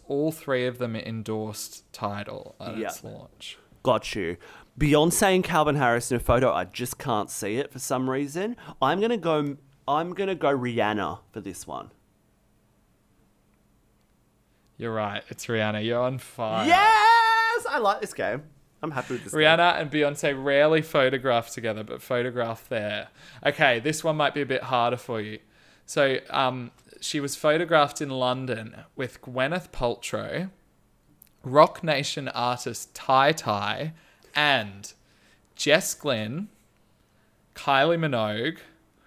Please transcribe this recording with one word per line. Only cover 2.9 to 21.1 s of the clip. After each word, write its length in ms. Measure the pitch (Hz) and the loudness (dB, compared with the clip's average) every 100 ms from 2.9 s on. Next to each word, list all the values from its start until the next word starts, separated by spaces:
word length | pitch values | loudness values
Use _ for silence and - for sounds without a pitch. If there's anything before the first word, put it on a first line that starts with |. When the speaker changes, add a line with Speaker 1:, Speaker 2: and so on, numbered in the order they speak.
| - | -10
Speaker 1:
launch. 540 | 113 107 - - - - _ _ | -14 -16 -20 -18 -18 -18 _ _
Speaker 2:
Got 320 | 127 110 - 110 | 0 0 -2 -6
you. 220 | 85 90 - - - - | -6 -8 -14 -20 -14 -2
Beyonce 560 | 151 147 165 - 202 185 | 4 4 4 4 4 4
and 80 | |
Calvin 320 | 170 170 151 147 | 2 2 2 2
Harris 360 | 127 117 - | 2 2 0
in 60 | 120 | 0
a 20 | |
photo. 320 | - 123 127 | 2 4 4
I 140 | 76 90 | 2 -2
just 320 | - 123 - | -6 -8 -6
can't 320 | 139 110 98 | -2 -2 -2
see 260 | - 101 113 | -6 -4 -4
it 160 | - | -6
for 80 | 131 | -8
some 300 | - 127 131 | -4 -2 -2
reason. 480 | 131 143 160 214 247 - - | -2 -4 -6 -6 -8 -14 0
I'm 180 | 135 190 | 0 2
gonna 160 | 220 233 | 0 0
go, 400 | 165 156 143 139 _ _ - | 0 0 0 -6 _ _ -2
I'm 260 | 147 170 | -2 -2
gonna 220 | 175 196 185 | -4 -4 0
go 140 | 156 143 | 0 0
Rihanna 640 | 123 117 104 107 85 87 _ | 0 0 0 0 -2 -6 _
for 80 | - | -12
this 260 | 98 85 - | -12 -12 -12
one. 260 | 65 50 _ _ _ _ _ _ _ _ _ _ _ _ _ _ _ _ _ _ _ _ _ _ _ _ _ _ _ _ - | -12 -14 _ _ _ _ _ _ _ _ _ _ _ _ _ _ _ _ _ _ _ _ _ _ _ _ _ _ _ _ -10
Speaker 1:
You're 160 | 113 | -6
right. 300 | 110 104 104 - | -2 -4 -4 -10
It's 160 | - - | -10 -2
Rihanna. 400 | 113 107 107 110 | 0 0 0 -2
You're 160 | 120 | 0
on 160 | 127 131 | -2 -4
fire. 500 | - - 113 110 294 | -10 -8 -2 0 4
Speaker 2:
Yes! 1000 | 359 415 440 427 466 453 453 453 466 - | 6 6 6 6 6 6 2 2 -2 -2
I 80 | 269 | 0
like 220 | 202 208 | 0 0
this 120 | 190 | -4
game. 300 | - 95 123 151 _ _ _ | -4 -4 -4 -8 _ _ _
I'm 80 | 156 | -8
happy 220 | 135 - | -6 -6
with 100 | 123 | -6
this 80 | - | -4
game. 80 | 151 | 4
Speaker 1:
Rihanna 380 | 156 165 175 170 | 6 6 4 2
and 100 | 151 | 0
Beyonce 540 | 151 143 147 156 135 | 0 0 0 -2 -2
rarely 380 | 139 139 151 160 | 2 4 6 4
photographed 720 | 156 156 131 | 2 2 4